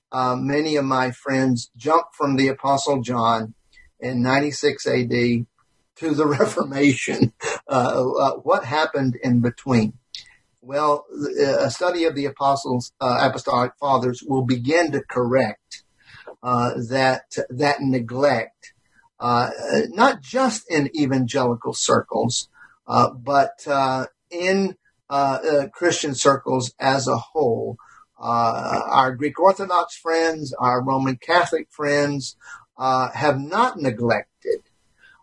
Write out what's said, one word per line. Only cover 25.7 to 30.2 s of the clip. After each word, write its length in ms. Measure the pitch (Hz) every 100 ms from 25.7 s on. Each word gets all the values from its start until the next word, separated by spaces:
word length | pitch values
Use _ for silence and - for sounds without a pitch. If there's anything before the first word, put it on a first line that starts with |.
| - 175 160 151
circles 600 | 127 143 135 - 131 120 -
as 300 | 135 135 127
a 80 | 123
whole. 640 | - 160 127 113 113 113 - - _ -
Uh, 640 | 117 117 117 127 - - 110
our 240 | 135 131
Greek 260 | 123 147 151
Orthodox 560 | 185 190 190 175 170 -
friends, 560 | 165 165